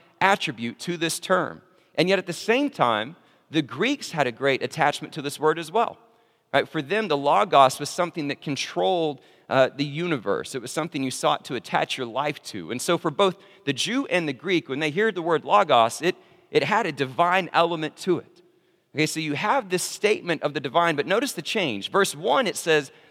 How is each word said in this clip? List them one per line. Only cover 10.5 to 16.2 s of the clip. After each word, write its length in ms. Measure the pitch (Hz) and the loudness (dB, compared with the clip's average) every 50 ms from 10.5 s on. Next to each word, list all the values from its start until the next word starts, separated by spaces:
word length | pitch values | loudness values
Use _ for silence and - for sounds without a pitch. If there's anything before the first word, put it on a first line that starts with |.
| - | -10
It 80 | 131 | -10
was 80 | 104 127 | -10 -6
something 320 | - 151 156 160 - 143 | -4 -4 -4 -4 -4 -4
you 80 | 135 127 | -4 -4
sought 340 | - - - 151 151 - - | -2 0 0 0 0 0 -4
to 80 | - 139 | -8 -8
attach 420 | 113 - - - 151 - - - - | -8 -4 -2 -2 -2 -2 -2 -4 -6
your 80 | 127 | -6
life 360 | 117 110 127 147 151 147 - - | -6 -4 -4 -4 -4 -6 -8 -12
to. 260 | - - 101 82 78 | -12 -12 -10 -8 -8
And 100 | 113 123 | -8 -4
so 160 | - - 175 | -2 0 0
for 140 | 160 - 165 | 0 -2 -2
both 260 | 143 - 202 185 175 - - - - - - | 0 2 2 2 0 -2 -10 -20 -20 -8 -6
the 80 | 143 139 | -4 -4
Jew 320 | 120 - 180 233 269 277 | -2 -2 -2 -2 -4 -2
and 200 | - 175 180 165 | -2 -2 -2 0
the 60 | 147 | -2
Greek, 360 | 131 110 - 190 185 160 - - | -6 -6 -4 -2 -2 -2 -2 -4
when 100 | 131 143 | -4 -4
they 120 | 160 151 | -4 -2
hear 220 | 139 190 220 226 | 0 0 0 0
the 80 | 202 180 | -2 -2
word 240 | 160 170 165 143 117 | -2 0 0 0 2
logos, 560 | 131 185 208 196 151 135 120 113 117 - - | 2 4 4 6 6 6 6 6 4 2 0
it, 160 | 147 180 - - | -2 -2 -2 -4